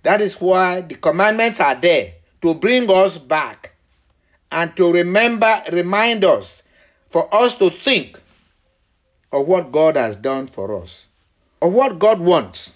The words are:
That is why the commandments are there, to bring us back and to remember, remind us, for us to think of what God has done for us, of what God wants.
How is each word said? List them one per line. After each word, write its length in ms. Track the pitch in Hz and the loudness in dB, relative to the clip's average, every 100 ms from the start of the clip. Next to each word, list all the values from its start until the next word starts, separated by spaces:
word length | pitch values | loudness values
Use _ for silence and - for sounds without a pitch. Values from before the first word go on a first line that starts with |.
That 180 | 156 208 | 0 0
is 220 | 202 - | 0 -2
why 400 | 185 185 185 180 | -2 0 0 -4
the 140 | 175 | -10
commandments 640 | - - 165 208 220 233 - | -4 -2 2 0 0 -2 0
are 160 | 151 | -2
there, 380 | 127 175 151 92 - _ _ | 2 2 0 -2 -16 _ _
to 140 | 170 | -4
bring 340 | 160 196 254 233 | 0 0 0 2
us 300 | 185 190 165 | 2 2 -2
back 560 | 131 156 127 - - _ _ _ _ _ _ _ _ | -4 -4 -4 -12 -20 _ _ _ _ _ _ _ _
and 240 | 156 165 - | -6 -6 0
to 140 | 175 | 2
remember, 720 | 175 175 196 233 226 220 214 - | 2 0 0 0 0 0 0 -2
remind 540 | 170 175 202 233 220 | -4 -2 -2 -2 0
us, 380 | 185 - - - _ _ _ _ _ | 0 0 -6 -20 _ _ _ _ _
for 200 | 165 - | -4 0
us 220 | 208 240 240 | 2 2 2
to 120 | 185 | 0
think 500 | - 277 226 123 - _ _ _ _ _ _ _ _ _ _ _ | 0 -2 -2 -4 -20 _ _ _ _ _ _ _ _ _ _ _
of 160 | 139 143 | -4 0
what 240 | 185 151 | 0 0
God 240 | 147 160 | 2 2
has 200 | 151 113 | 2 -4
done 320 | 101 127 135 135 | -6 -6 -6 -8
for 340 | - 98 101 | -12 -10 -10
us, 240 | 87 - _ _ _ _ _ _ | -12 -20 _ _ _ _ _ _
of 100 | 170 | 0
what 280 | 214 269 175 | 2 0 2
God 200 | 208 214 | 2 4
wants. 540 | 175 170 98 - - | 2 2 0 -14 -20